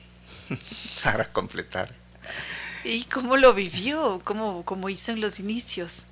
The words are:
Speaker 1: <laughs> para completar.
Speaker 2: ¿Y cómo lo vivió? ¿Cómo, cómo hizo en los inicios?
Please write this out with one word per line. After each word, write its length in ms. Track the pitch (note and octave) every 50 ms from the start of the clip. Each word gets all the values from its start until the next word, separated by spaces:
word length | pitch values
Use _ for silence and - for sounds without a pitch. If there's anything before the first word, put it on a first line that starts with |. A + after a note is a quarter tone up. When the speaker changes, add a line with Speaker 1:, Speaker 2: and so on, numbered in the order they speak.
| - - - - - - - - - -
Speaker 1:
<laughs> 540 | C#3 - - - - - - - - - -
para 220 | C3+ G#2 A2 A2 -
completar. 600 | - G#2 F#2+ - - - - - - F#2 F#2 - - - - - - - - - - - - - - - - - - - -
Speaker 2:
¿Y 200 | A#3+ A#3 A#3 B3+
cómo 320 | - - C4 B3 A#3+ C4 C4+
lo 160 | C4 B3+ A3
vivió? 680 | G3 G3 F3 - F#3 F#3+ C4 D4 D#4+ D#4+ A#3 F#3+ F3+ -
¿Cómo, 400 | - G3+ G#3+ A3 G#3+ F#3 F3 E3+
cómo 260 | - F#3+ F#3+ F#3 G3
hizo 220 | G3 F3 - -
en 100 | A#3 A3
los 180 | G#3+ G#3 G3 -
inicios? 680 | F#3+ G3+ A3 A#3+ - - - F#3 F3 E3+ - - - -